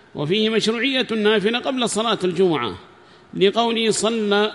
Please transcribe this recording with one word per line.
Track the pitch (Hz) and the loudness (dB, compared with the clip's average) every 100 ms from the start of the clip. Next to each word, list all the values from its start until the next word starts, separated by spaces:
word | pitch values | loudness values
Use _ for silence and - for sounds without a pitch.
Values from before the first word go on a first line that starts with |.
| - - | -16 -8
وفيه | 147 214 220 | -2 0 2
مشروعية | 220 214 233 262 262 240 | 2 0 0 0 -2 -2
النافلة | 220 208 220 202 240 | 0 2 2 2 -2
قبل | - 254 226 | -4 -2 -2
صلاة | 202 226 208 | 0 -2 0
الجمعة، | 185 170 190 147 117 87 - - - - - | -2 2 2 2 -2 -8 -16 -20 -20 -20 -12
لقوله: | 165 196 202 233 226 220 | 0 2 2 0 0 0
"صلى | - 214 233 208 202 214 | 0 0 0 0 2 0